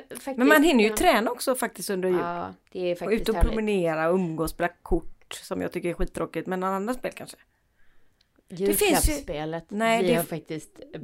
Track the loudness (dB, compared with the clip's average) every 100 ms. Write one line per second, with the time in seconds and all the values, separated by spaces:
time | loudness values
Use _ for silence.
0 | -4 -12 -8 2 6 6 6 6 4 4
1 | 4 4 2 -2 -2 -2 -4 -6 -6 -2
2 | 0 0 -2 -6 -8 -12 _ -4 -2 -2
3 | 0 0 0 2 2 2 0 2 2 2
4 | 2 2 0 -2 -4 -2 -4 -4 -2 -2
5 | -2 -12 -16 -14 -10 -6 -6 -4 -4 -2
6 | -4 -4 -6 -6 -6 -4 -2 -4 -4 -6
7 | -8 -10 -16 -20 _ _ _ _ -20 -20
8 | -20 _ _ _ _ -2 0 2 4 4
9 | 4 0 -4 -6 -6 -8 -8 -2 2 4
10 | 4 2 0 -6 -8 -10 -10 -18 -16 -10